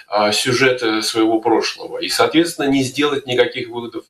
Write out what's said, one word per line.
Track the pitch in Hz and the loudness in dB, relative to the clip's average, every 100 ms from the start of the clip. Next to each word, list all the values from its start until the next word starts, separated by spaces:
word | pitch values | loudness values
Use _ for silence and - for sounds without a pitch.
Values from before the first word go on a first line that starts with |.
| - | -4
а, | 104 104 | 0 0
сюжеты | 107 131 123 131 127 113 110 | 0 0 2 2 2 0 0
своего | 110 117 110 113 | -2 0 2 2
прошлого | 113 113 127 - - 82 | 2 2 0 -6 -10 -8
и, | 85 | -4
соответственно, | - 120 156 170 - 139 | 0 2 2 0 0 0
не | 139 | 2
сделать | 127 143 147 139 - | 0 0 0 0 -2
никаких | 123 120 131 - | 2 2 0 -8
выводов | 120 - - - | -8 -8 -12 -14